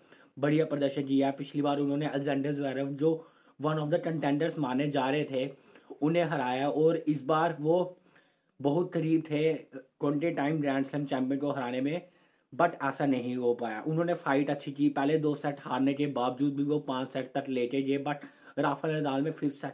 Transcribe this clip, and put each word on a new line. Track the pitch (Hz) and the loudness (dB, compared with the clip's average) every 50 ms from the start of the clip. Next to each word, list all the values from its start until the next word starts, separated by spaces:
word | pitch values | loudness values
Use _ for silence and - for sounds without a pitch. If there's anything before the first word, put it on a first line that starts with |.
| - - - - - _ - - | -16 -20 -20 -20 -20 _ -8 -2
बढ़िया | 135 147 151 156 156 | 0 2 4 4 2
प्रदर्शन | 147 147 143 143 135 - 147 | 2 0 0 0 0 0 0
किया। | 135 135 135 135 135 135 | -2 2 2 4 4 2
पिछली | 139 - 143 - - 147 | 0 -2 -8 -6 -2 0
बार | 143 143 143 143 | 0 2 2 2
उन्होंने | 147 139 139 143 151 | 2 0 0 0 -2
अलेक्जेंडर | 147 - 143 139 147 139 139 135 147 | -2 -2 -2 0 0 0 0 0 -2
ज्वेरेव, | 147 143 143 135 127 131 139 | -2 -2 -2 -2 -2 -2 -4
जो | 139 143 131 147 160 160 160 - - - _ _ _ _ - | -4 -2 2 2 2 2 2 -4 -14 -20 _ _ _ _ -4
one | 131 151 156 160 | -2 0 0 0
of | 151 147 | 0 0
the | 165 170 | 0 0
contenders | 170 165 160 151 139 143 143 147 160 165 160 165 | 0 0 -2 0 2 2 2 2 2 0 0 -2
माने | 147 127 127 131 151 147 | -2 0 0 0 0 2
जा | 135 143 127 135 | 0 0 2 2
रहे | 139 151 147 | 2 0 0
थे, | 131 135 127 131 143 - - _ - - - _ - - - | -2 -2 -2 -2 -4 -6 -12 _ -20 -20 -20 _ -16 -8 -2
उन्हें | 143 151 165 175 170 | 0 2 2 2 2
हराया, | 151 165 143 123 123 123 131 139 147 | 2 0 -2 0 0 0 0 0 0
और | - 143 156 160 170 | 2 4 4 4 4
इस | 160 - 151 151 135 127 | 2 0 -2 -2 -2 0
बार | 139 160 156 165 170 160 143 | 0 2 4 4 2 0 0
वो | 147 156 170 180 262 262 - - _ _ _ - _ _ _ _ _ _ _ - | 0 2 4 4 2 0 -6 -16 _ _ _ -20 _ _ _ _ _ _ _ -2
बहुत | 131 143 143 175 180 180 | 0 2 2 2 0 0
करीब | - 170 156 160 160 160 156 - | 0 -2 2 2 2 2 2 0
थे | 151 147 156 160 156 | -2 2 2 2 2
ट्वेंटी | 139 - - - 131 - _ _ - 156 143 147 143 151 170 | 0 -6 -12 -16 -16 -18 _ _ -2 -2 0 0 2 0 0
टाइम | 165 - 139 147 160 156 | 0 0 0 0 0 0
ग्रैंड | 143 143 135 139 139 | 0 0 2 0 0
स्लैम | 135 - 147 147 | -2 -2 -4 -4
चैंपियन | 135 143 127 131 127 139 135 | -2 -2 -2 0 0 0 -2
को | 147 143 | 0 -2
हराने | 139 139 127 120 123 131 | -2 -2 -4 -4 -2 -2
में, | 135 143 160 175 - - _ _ _ _ _ _ _ - - | -2 -2 -2 -4 -6 -10 _ _ _ _ _ _ _ -8 0
but | 123 165 175 170 - | 2 2 2 2 0
ऐसा | 143 135 131 - 151 | -4 -4 -2 0 0
नहीं | 139 131 123 117 123 123 | 2 2 0 0 -2 -4
हो | 127 123 120 120 | 0 2 2 0
पाया। | 117 120 113 107 107 - | 0 -2 -6 -6 -6 -4
उन्होंने | 156 160 160 170 170 175 | -2 0 0 0 0 -2
फाइट | 165 - 156 139 139 147 151 | -2 0 0 2 2 2 0
अच्छी | 143 147 - 147 | -2 -4 -6 -8
की, | 135 139 147 147 | -2 0 0 2
पहले | 143 147 139 143 160 156 | 2 2 0 2 2 2
दो | 147 151 147 | 2 0 -2
सेट | 147 - 151 - - | 0 -2 -4 -4 -4
हारने | - 139 131 127 135 139 131 | -6 -4 -2 2 2 2 2
के | 135 147 | 2 0
बावजूद | 143 131 120 120 127 127 127 143 147 139 | -2 0 0 0 0 0 0 0 0 0
भी | 139 | 0
वो | 143 143 151 151 | 0 0 0 -2
पाँच | 147 139 131 127 131 127 | -2 -2 -4 -4 -4 -4
सेट | - 135 127 - - | -6 -6 -6 -4 -6
तक | 143 139 139 | -6 -4 -2
लेके | 131 123 120 120 139 135 | -2 -2 0 0 0 -2
गए, | 135 131 139 139 | 0 0 0 0
but | 139 147 143 143 - - - - - - - 139 | 0 -2 -4 -4 -8 -18 -20 -20 -20 -12 -4 -2
राफा | 143 147 139 - - 160 | 0 0 0 0 -2 -2
नदाल | 156 156 147 143 135 139 | -2 0 0 0 0 0
ने | 143 156 | 0 -2
फिफ्थ | 156 - 151 143 139 | -2 -2 -4 -4 -4
सेट | - - 139 | -4 -10 -10